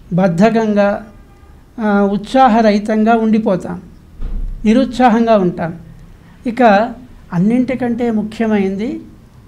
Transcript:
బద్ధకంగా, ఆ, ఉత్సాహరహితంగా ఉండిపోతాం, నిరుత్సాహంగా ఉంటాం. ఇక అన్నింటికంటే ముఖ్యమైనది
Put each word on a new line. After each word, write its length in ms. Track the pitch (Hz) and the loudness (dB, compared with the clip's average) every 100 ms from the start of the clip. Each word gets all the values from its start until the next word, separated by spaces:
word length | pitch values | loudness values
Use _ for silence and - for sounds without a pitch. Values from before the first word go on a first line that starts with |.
| - | -6
బద్ధకంగా, 960 | 175 190 165 220 220 220 202 202 202 - - - - - - - - | 0 0 2 0 0 0 0 0 -2 -10 -20 -20 -20 -20 -20 -20 -6
ఆ, 220 | 214 202 202 | -2 0 0
ఉత్సాహరహితంగా 1040 | 202 208 262 262 220 220 208 208 214 220 | -2 -2 4 4 4 4 2 -2 0 2
ఉండిపోతాం, 680 | 233 220 220 220 180 - 185 - - - - - - - - | 2 2 0 0 -2 -4 -12 -14 -20 -20 -10 -6 -6 -6 -4
నిరుత్సాహంగా 720 | 214 240 269 - 254 220 226 214 | 2 2 0 2 2 2 2 2
ఉంటాం. 420 | 180 - 165 170 - - - - - - 254 | 0 -2 -8 -10 -18 -20 -20 -20 -20 -10 -8
ఇక 160 | 226 240 202 240 240 - - - | 2 4 4 0 -6 -18 -20 -8
అన్నింటికంటే 760 | 175 202 247 247 254 247 233 240 | -2 0 0 0 -2 -4 -2 -2
ముఖ్యమైనది 920 | 214 214 - 220 208 190 196 233 320 - - - - | -2 -6 -4 -2 0 -2 -4 -6 -8 -14 -20 -20 -20